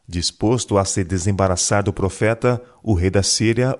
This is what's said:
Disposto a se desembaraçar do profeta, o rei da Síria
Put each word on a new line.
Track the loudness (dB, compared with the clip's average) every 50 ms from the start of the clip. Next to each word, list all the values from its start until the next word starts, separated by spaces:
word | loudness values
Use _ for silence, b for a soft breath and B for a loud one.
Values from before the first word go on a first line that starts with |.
| _
Disposto | -8 -6 -4 -4 -4 -4 -2 0 0 2 0 0 0 0
a | 0 0
se | 0 -2 -4 -2
desembaraçar | -2 -2 -2 0 0 0 2 2 0 0 0 0 0 0 0
do | 0 0
profeta, | -2 -2 -2 -4 -2 0 0 0 0 0 0 0 0 -2 B B B B B
o | 0 0
rei | 2 2 2
da | 2 2 0
Síria | 0 0 0 0 0 2 2 0 -2 -2